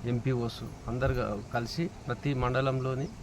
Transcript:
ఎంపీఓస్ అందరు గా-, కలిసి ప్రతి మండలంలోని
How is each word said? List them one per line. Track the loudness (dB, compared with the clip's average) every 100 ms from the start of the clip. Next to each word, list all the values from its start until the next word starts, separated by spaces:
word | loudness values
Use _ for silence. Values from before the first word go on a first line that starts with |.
| 0
ఎంపీఓస్ | 0 2 2 0 -2 -10 -8 -4
అందరు | 2 2
గా-, | 2 0 -2 -2
కలిసి | -2 -2 -2 -2 -4 -6
ప్రతి | -2 0
మండలంలోని | 2 2 4 4 2 0 0 -2 -6